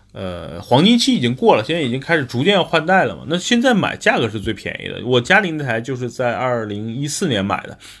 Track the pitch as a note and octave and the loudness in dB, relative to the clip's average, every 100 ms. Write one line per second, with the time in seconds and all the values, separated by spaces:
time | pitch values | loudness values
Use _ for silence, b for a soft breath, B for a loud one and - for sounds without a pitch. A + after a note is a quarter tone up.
0 | b - F#2+ F2 E2 E2+ - B2 F#3+ A#3+ | b -12 -10 -10 -12 -12 2 4 6 4
1 | B3 A#3 A#2+ B2+ A3+ B2+ - E3+ C3+ C3 | 2 0 0 2 4 4 2 -2 -2 -4
2 | - E3 C3 A#2+ D#3+ G3+ D#3 E3 D#3+ F#3 | -2 -2 0 0 2 2 2 0 2 2
3 | C3 D#2 E2+ F3 - A#3+ C4 G#3+ A2+ - | 2 -2 -6 -4 0 2 4 2 0 0
4 | G#3 A3+ A2+ G#2+ G#2+ G2 E2+ D#2 - F2+ | 0 2 0 -2 -4 -6 -8 -8 -10 -8
5 | G#2+ B2 A#2+ F#3+ G3 D#3 C3+ A2+ A#2+ C3 | 2 2 4 2 2 -4 -2 -4 -4 -6
6 | B2 A#2 B2 G#2+ B2+ A#2+ A2 G2+ A2+ A#2 | -6 -2 -2 0 0 -2 -2 -6 -6 -6
7 | C#3+ - E3+ G#2+ G2 F#2 - - B B | -6 -2 0 0 0 -2 -4 -16 B B